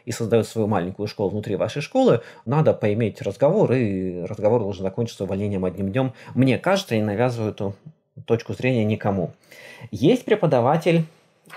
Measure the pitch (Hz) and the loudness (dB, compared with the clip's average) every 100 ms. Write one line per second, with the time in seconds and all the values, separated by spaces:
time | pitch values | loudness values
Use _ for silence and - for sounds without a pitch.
0 | - - 113 113 107 113 104 101 87 101 | -10 -6 2 2 2 -2 0 0 -2 -6
1 | 104 - 98 104 107 87 110 147 151 262 | -8 -4 -4 -2 -4 -2 -2 -4 -4 2
2 | 254 123 - - 110 147 156 - 107 107 | 4 2 -2 -14 -2 2 2 2 0 0
3 | 107 - 101 - 139 208 135 127 107 95 | -2 -2 -6 0 2 4 2 2 0 -2
4 | 92 87 92 104 104 120 98 95 95 - | -4 -6 -8 -2 2 2 0 -4 -6 -4
5 | 117 - 92 98 104 98 92 85 98 117 | -6 -4 -6 -4 -2 -2 -4 -4 -4 -2
6 | 131 - - 117 131 110 - 190 - 110 | -2 -6 -6 2 2 2 2 0 0 0
7 | 107 101 123 117 107 - 98 101 156 _ | 0 0 0 0 -6 -4 -8 -8 -18 _
8 | _ - - 117 - 101 127 123 107 101 | _ -12 -2 -2 -2 -2 0 2 0 0
9 | 110 98 82 - _ - - - 120 110 | 0 -2 -2 -8 _ -20 -20 -20 -12 0
10 | 143 254 - 214 165 131 120 165 180 165 | 2 2 2 2 4 4 4 2 4 2
11 | 160 _ _ _ - | 0 _ _ _ -18